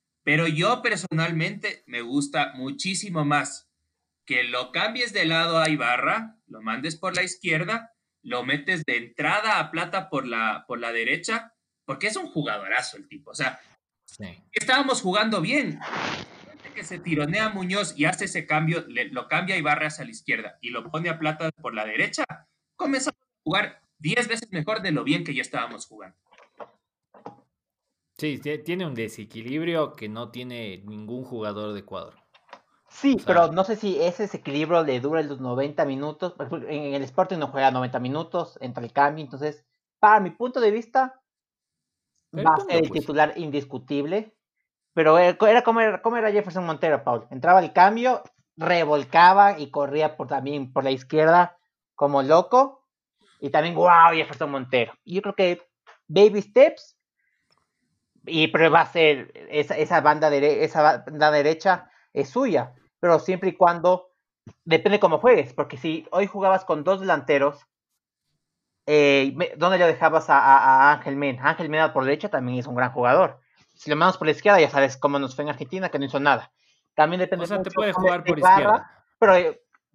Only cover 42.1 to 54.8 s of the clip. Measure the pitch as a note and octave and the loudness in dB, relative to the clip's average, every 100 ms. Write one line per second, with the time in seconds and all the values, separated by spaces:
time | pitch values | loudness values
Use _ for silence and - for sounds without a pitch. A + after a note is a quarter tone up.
42.1 | _ _ E3 F3+ D#3 F#3 E3+ D#3+ D#3 D3 | _ _ 0 2 2 2 0 0 -4 -4
43.1 | D3 D3+ E3 D#3+ C#3+ C3 C3 B2+ C#3+ C#3+ | 0 0 0 -8 -8 -8 -12 -6 -6 -4
44.1 | G3 G#3+ _ _ _ _ _ _ E3+ D#3 | -4 -6 _ _ _ _ _ _ 2 6
45.1 | E3 F3+ F3 G#3+ A#3 A#3 A#3 A3 F#3 A3+ | 6 6 4 4 6 4 2 2 0 -4
46.1 | A#3 A3 G#3 G3 F3+ F3 D#3 E3 D3 - | -2 0 0 -2 -4 -6 -2 0 0 0
47.1 | A#2 - C3 D#3+ F#3 E3 F3 F#3+ A3+ B3 | -4 -6 -2 4 6 6 4 4 4 0
48.1 | A3+ - _ _ - E3 F3 D3+ D3 C3 | -2 -6 _ _ -6 0 0 2 0 2
49.1 | D#3+ F3 G3 G3+ F3 C#3 D3 C#3+ D3 D#3 | 6 8 8 6 4 -4 -4 -2 0 -2
50.1 | - B2+ C#3 C3 C#3+ C3 C#3 C3+ C3 C3 | -4 -6 -6 -4 -6 -4 -4 -2 -4 -2
51.1 | D#3 D#3+ F3 F3 - _ _ _ - C#3+ | 2 6 6 4 -2 _ _ _ -4 0
52.1 | C#3 C3+ D#3+ F3+ B3 C#4 - _ _ _ | 0 4 4 4 2 2 -2 _ _ _
53.1 | _ _ _ C#3+ D#3+ E3 D#3+ F3 E3+ E3+ | _ _ _ -2 0 0 2 6 8 8
54.1 | D#3+ D3 - D3+ C#3 B2+ B2+ | 6 -2 -6 -6 -6 -2 -2